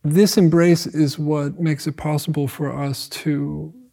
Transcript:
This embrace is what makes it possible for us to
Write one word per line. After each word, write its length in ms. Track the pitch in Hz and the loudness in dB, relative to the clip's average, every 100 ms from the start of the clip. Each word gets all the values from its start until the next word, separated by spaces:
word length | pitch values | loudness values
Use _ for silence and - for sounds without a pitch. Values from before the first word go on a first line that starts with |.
This 340 | 151 160 202 - | 2 4 4 6
embrace 500 | 170 170 175 170 - | 4 6 4 4 2
is 320 | 151 147 - | 0 0 0
what 400 | 151 151 143 175 | -2 -2 -4 -2
makes 260 | 165 147 160 | -2 -2 -6
it 120 | - | -6
possible 500 | 156 151 - 151 139 | -4 -4 -2 -2 -4
for 240 | - 147 | -4 -6
us 360 | 139 139 135 - | -4 -6 -8 -10
to 640 | - 160 143 143 151 156 - _ | -6 -4 -2 -4 -8 -10 -16 _